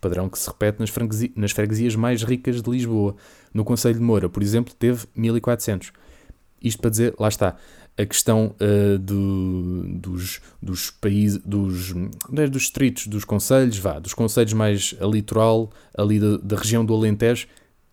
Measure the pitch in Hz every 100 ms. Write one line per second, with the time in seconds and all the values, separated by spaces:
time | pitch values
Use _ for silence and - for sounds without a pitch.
0 | 92 90 92 - - - 107 104 110 -
1 | 113 107 117 - 104 - 104 110 117 110
2 | 120 120 113 127 127 120 113 127 117 110
3 | 101 98 - - _ 110 107 120 123 113
4 | 117 104 87 - 101 113 123 - 117 120
5 | - - 113 117 123 117 - 95 - -
6 | - - - - _ _ 117 110 120 107
7 | 117 - 107 - 95 - - - - -
8 | 104 - - 110 110 - 104 101 101 98
9 | 95 101 98 95 92 92 90 90 90 90
10 | 92 90 90 - - - 90 90 - -
11 | 107 101 104 101 - 101 95 90 90 87
12 | 101 - - 135 147 135 - - 135 127
13 | 104 104 - 104 - 135 127 104 95 76
14 | 85 - 113 120 113 110 107 101 - -
15 | 98 107 101 107 113 113 110 - - -
16 | 104 107 104 104 98 104 107 117 113 110
17 | 110 104 117 123 - - _ _ _